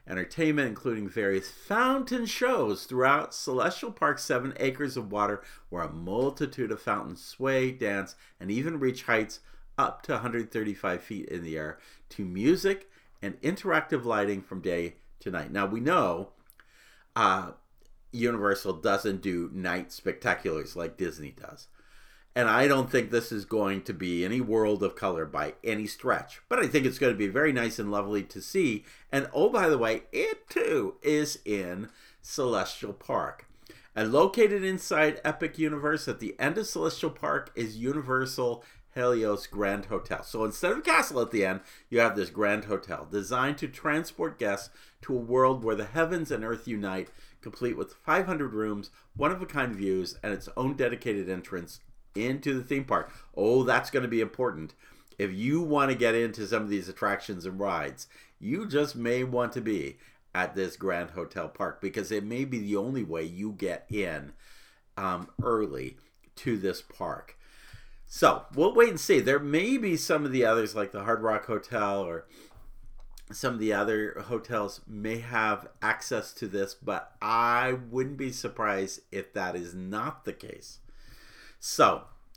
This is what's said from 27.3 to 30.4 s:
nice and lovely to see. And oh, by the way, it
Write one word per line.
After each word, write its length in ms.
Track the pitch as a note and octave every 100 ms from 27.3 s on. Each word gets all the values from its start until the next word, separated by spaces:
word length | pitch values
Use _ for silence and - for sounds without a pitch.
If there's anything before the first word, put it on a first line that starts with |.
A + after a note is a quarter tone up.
| A#2 D3+
nice 260 | B2+ A#2 A#2
and 120 | G#2
lovely 320 | G2+ G2 G#2
to 180 | F#2 F#2+
see. 460 | - F#3+ D3+ G#2 - - -
And 160 | C#3 -
oh, 160 | C#3 G#3
by 180 | A#3+ E3+
the 80 | C#3
way, 280 | A2+ A2+ -
it 380 | - A4 A4